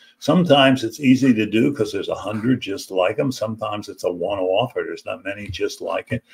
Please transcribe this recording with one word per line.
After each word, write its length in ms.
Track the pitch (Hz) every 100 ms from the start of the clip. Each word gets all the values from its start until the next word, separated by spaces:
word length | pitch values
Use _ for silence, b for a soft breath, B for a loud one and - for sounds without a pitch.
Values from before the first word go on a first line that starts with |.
| b b
Sometimes 640 | - 175 170 143 135 127
it's 180 | 113 -
easy 320 | 135 127 131
to 120 | 110 104
do 280 | 107 135
'cause 180 | - 104
there's 160 | 98 85
a 80 | 82
hundred 460 | 98 107 113 123
just 300 | 95 98 -
like 280 | 95 92 110
'em. 120 | 135
Sometimes 580 | 123 110 110 107 104 101
it's 160 | 92 92
a 60 |
one-off 640 | 87 87 101 92 95 123 92
or 100 | 82
there's 200 | 82 -
not 180 | 101
many 240 | 95 101 101
just 340 | 90 101 -
like 320 | 90 92 -
it. 100 | 123 b